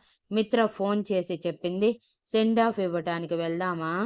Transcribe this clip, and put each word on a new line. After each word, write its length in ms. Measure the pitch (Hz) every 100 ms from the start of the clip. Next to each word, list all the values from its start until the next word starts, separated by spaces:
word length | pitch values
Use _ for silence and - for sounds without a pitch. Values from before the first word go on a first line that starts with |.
| _ _ -
మిత్ర 360 | 214 214 226 220
ఫోన్ 360 | - 196 208
చేసి 320 | 202 190 175 165
చెప్పింది. 540 | 175 160 175 185 214 233 _ _ _
సెండ్ 280 | 220 220 226
ఆఫ్ 200 | 226 214
ఇవ్వటానికి 560 | 185 170 165 170 170 170
వెళ్దామా?" 580 | 165 170 185 170 160 175